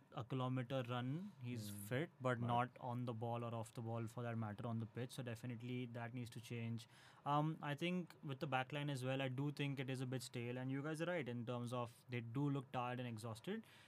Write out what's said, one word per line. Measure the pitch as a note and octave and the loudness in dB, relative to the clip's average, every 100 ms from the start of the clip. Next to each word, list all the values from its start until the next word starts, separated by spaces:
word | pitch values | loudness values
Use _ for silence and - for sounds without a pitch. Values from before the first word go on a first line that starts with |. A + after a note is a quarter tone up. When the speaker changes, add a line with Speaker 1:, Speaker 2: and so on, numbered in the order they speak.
| - - | -10 -8
Speaker 1:
a | A#2 | -2
kilometer | C3 B2+ B2+ B2+ C3+ A#2 | 0 2 2 2 0 0
run, | B2 B2+ D#3 G#3 C#3+ | 0 0 -2 -4 -6
he's | B2 A#2+ G#2 | -4 -4 -4
Speaker 2:
Hmm. | G2+ G#2 | -6 0
Speaker 1:
fit, | B2+ E3+ - | 2 0 0
but | B2+ A#2+ | 2 4
Speaker 3:
Right. | A#2+ | 4
Speaker 1:
not | A#2+ B2 - | 4 4 0
on | B2+ A#2+ B2 | -4 -2 0
the | |
ball | A2 A#2 A#2 | 0 0 0
or | A#2 A#2 | 0 -2
off | A2+ | -4
the | - | -4
ball | A2+ A#2 A2+ | -2 0 -2
for | B2 | -2
that | A#2+ A2+ | -2 0
matter | A2 G#2 A#2+ | 0 -2 0
on | A2+ | 0
the | A2+ | -2
pitch. | - B2+ | -4 -4
So | - | -4
definitely | B2 A2+ B2 A#2 B2 B2 B2 | -4 -4 -4 -4 -2 -2 -2
that | A#2 A#2 | -4 -4
needs | B2+ A2+ | -4 -4
to | A#2+ | -6
change. | A2 A#2+ A2+ A2+ - - - - C#3 | -4 -2 0 0 -4 -18 -20 -6 4
Um, | D3 D#3 D#3 | 6 6 2
I | D3 | -2
think | C#3+ E3+ F3+ D#3+ - | 0 2 2 -2 -6
with | D3+ C3 | -6 -2
the | D#3 | 2
back | C3 B2+ | 2 2
line | D3 D3 | 0 0
as | C3+ B2+ | 0 2
well, | C3+ | 2
I | C3+ | 2
do | B2+ D3 | 2 0
think | C#3 C#3+ C#3 | 2 0 0
it | C3 | 0
is | B2+ | 0
a | C3 | 0
bit | B2+ | -2
stale. | - B2+ A#2+ B2 | -2 -4 -2 0
And | C3 | 0
you | C3+ | 0
guys | D3 D#3 | 0 0
are | E3+ | 2
right | F3+ B2 | 2 0
in | A#2+ A#2 | -2 0
terms | B2 A#2+ | 0 2
of | B2 A#2+ - - | 0 0 -4 -4
they | B2 | -4
do | A#2 B2 C#3+ | 0 2 4
look | C#3 B2+ | 4 0
tired | B2+ B2 B2 | 0 0 0
and | B2 | -2
exhausted, | A2 A#2 A2 - A3 - - | -2 -4 -4 -2 -4 -4 -18